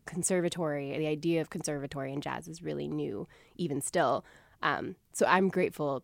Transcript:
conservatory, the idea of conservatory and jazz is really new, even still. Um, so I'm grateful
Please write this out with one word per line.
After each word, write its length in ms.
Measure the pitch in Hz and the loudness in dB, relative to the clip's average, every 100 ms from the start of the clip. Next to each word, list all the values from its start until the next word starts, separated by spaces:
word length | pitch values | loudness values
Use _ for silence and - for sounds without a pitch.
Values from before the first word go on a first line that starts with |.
| - | -8
conservatory, 920 | 165 170 185 170 170 160 147 139 139 | -2 2 2 2 0 -2 -2 -4 -2
the 100 | 156 | 0
idea 320 | 156 165 165 | 0 2 2
of 100 | 151 | 0
conservatory 600 | 170 165 147 143 143 135 | -2 -2 -2 -4 -4 -4
and 100 | 139 | -4
jazz 260 | 143 123 165 | -4 -4 -6
is 140 | 165 | -10
really 260 | 160 147 143 | -6 -4 -4
new, 380 | 151 147 101 175 - - - | -2 -4 -4 -8 -14 -16 -6
even 240 | 170 139 | -2 -2
still. 440 | - 180 139 127 - - - - | 0 2 4 2 -2 -20 -20 -2
Um, 360 | 156 143 - 190 _ | 0 0 -2 -10 _
so 120 | - - | 0 6
I'm 220 | 180 190 | 6 6
grateful 560 | 180 180 - 147 135 | 2 0 0 -2 -2